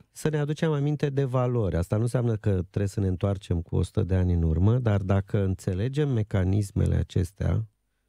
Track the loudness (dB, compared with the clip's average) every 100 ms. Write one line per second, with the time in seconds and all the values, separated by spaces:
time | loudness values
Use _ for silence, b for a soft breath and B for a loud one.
0 | -10 -6 -2 2 2 2 0 2 0 0
1 | 0 0 0 0 2 2 0 0 0 0
2 | 0 0 0 0 0 0 -2 -2 -2 0
3 | -2 0 -2 -2 -4 -4 -2 -2 0 -2
4 | 0 0 2 2 2 2 2 2 2 0
5 | 0 -2 0 -2 -2 -2 -4 -4 -4 -2
6 | 0 -2 0 0 2 0 -2 -2 0 0
7 | -2 -2 -4 -4 -2 -2 -4 _ _ _